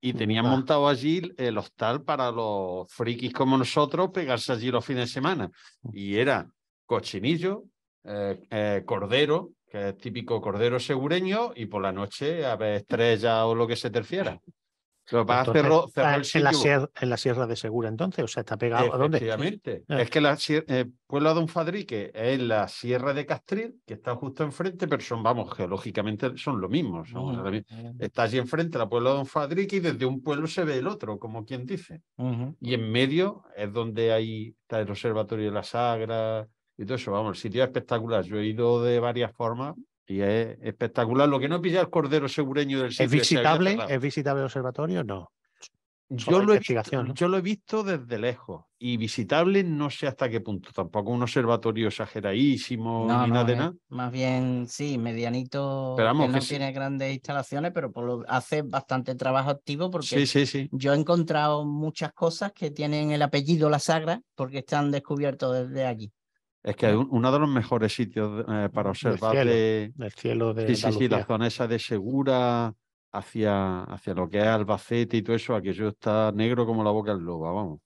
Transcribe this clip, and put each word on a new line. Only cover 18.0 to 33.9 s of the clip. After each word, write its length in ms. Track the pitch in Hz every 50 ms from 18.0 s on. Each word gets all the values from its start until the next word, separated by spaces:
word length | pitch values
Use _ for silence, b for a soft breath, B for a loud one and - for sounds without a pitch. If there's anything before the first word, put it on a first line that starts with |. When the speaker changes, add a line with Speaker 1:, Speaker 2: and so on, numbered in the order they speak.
| 165 190 180 - 143
Speaker 2:
O 40 | 110
sea, 120 | - -
¿está 140 | 110 - 117 104
pegado 360 | 120 120 117 120 127 120 -
a 40 | 127
dónde? 200 | 135 151 160 139
Speaker 1:
Efectivamente. 680 | 123 113 113 110 135 180 214 208 _ 143 107 92 - _
Speaker 2:
Ah. 120 | 151 135
Speaker 1:
Es 80 | 120 110
que 120 | - 160
la 160 | 147 147 143 147
sier-, 260 | - - 151 151 127 -
eh, 160 | 135 127 127 123 - _ _
Puebla 240 | _ - 143 147 156
de 60 | 160
Don 120 | 170 165 160
Fadrique 600 | 165 170 165 160 175 208 208 202 120 107 101 - -
es 260 | 107 110 120 135 135
la 280 | 127 120 110 107 101 95
Sierra 440 | - - - 120 123 127 123 143 139
de 120 | 143 143
Castril, 560 | - 156 - _ - 196 202 226 233 - _ _
que 100 | - 113
está 200 | 107 - 127 120
justo 280 | 117 - 135 135 - 160
enfrente, 440 | 147 131 - 170 190 175 180 185 165
pero 140 | 147 135
son, 200 | - - 120 117
vamos, 320 | 110 113 123 120 107 - -
geológicamente 840 | - 98 87 98 98 - 117 98 107 101 107 107 101 - 131 117 -
son 240 | - - 139 -
lo 80 | 92 90
mismo. 340 | 110 156 170 127 - 85 80
Son 200 | 127 120 - - 139 123
Speaker 3:
Ujú. 100 | 113 92
Speaker 1:
la 80 | 98
mi-, 60 | 95 107 104 _
Speaker 3:
Ujú. 240 | 113 113 117 117 120 123
Speaker 1:
está 240 | 120 104 _ - 120
allí 140 | 110 110 131
enfrente 400 | 123 127 - 156 170 170 160 135
la 100 | 113 104
Puebla 220 | 117 120 120 127
de 60 | 139 139
Don 80 | 139
Fadrique 520 | 139 - 160 147 135 139 185 196 196 202 196
y 20 |
desde 240 | 170 165 135 113 131
un 160 | 131 135 135 123
pueblo 240 | 156 147 139 156 160
se 160 | - - 175
ve 140 | 151 143 131
el 100 | 127 175
otro, 320 | 208 208 - 107 104 98
como 240 | - 113 110 113 107
quien 200 | 110 135 127 127
dice. 380 | 127 196 175 180 - 170 160 _ _ _ -
Speaker 3:
Ujú. 380 | 127 127 123 117 123 135 156 _
Speaker 1:
Y 120 | - 120 127
en 140 | 120 113 110
medio 540 | 110 120 131 135 143 165 185 196 208 - _ _ - 98
es 160 | 104 101 101
donde 400 | 120 117 113